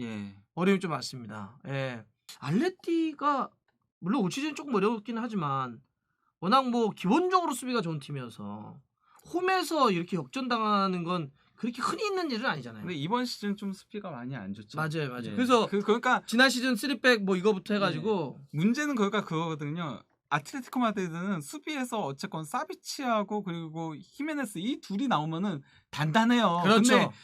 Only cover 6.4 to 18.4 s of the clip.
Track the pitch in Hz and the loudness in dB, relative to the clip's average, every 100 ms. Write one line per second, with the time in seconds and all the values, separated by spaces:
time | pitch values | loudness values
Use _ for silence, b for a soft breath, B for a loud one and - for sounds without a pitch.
6.4 | 175 262 254 240 220 - 185 285 359 370 | 2 4 4 2 0 0 2 4 4 2
7.4 | 330 254 254 240 170 156 139 143 120 - | 2 -2 -2 -2 -2 -6 -8 -10 -10 -12
8.4 | 101 104 107 - _ _ b b - 349 | -12 -10 -12 -18 _ _ b b -8 -2
9.4 | 370 370 311 320 247 170 175 180 135 262 | 2 2 0 2 4 2 0 -4 -4 -6
10.4 | 262 240 214 208 196 180 170 180 143 - | -2 0 2 2 2 0 -2 -2 -4 -10
11.4 | _ - 233 240 - 339 427 381 330 226 | _ -8 -6 -2 -2 -2 -2 0 -2 -2
12.4 | 254 151 120 110 165 165 156 240 247 - | -2 -2 -6 -10 -6 -4 -2 0 -2 -4
13.4 | 202 202 196 190 - 208 196 131 123 131 | -4 -2 -4 -8 -10 -12 -10 -8 -8 -8
14.4 | 98 101 107 151 156 160 143 123 113 107 | -8 -10 -8 -4 -2 -2 -4 -6 -4 -2
15.4 | 247 240 208 202 202 226 254 220 - 226 | 4 4 4 0 2 2 4 2 2 4
16.4 | 262 247 262 233 285 277 254 233 190 185 | 4 4 0 0 0 2 4 4 4 2
17.4 | 196 190 - 208 190 156 190 202 139 - | 2 2 0 0 2 0 0 0 -2 -6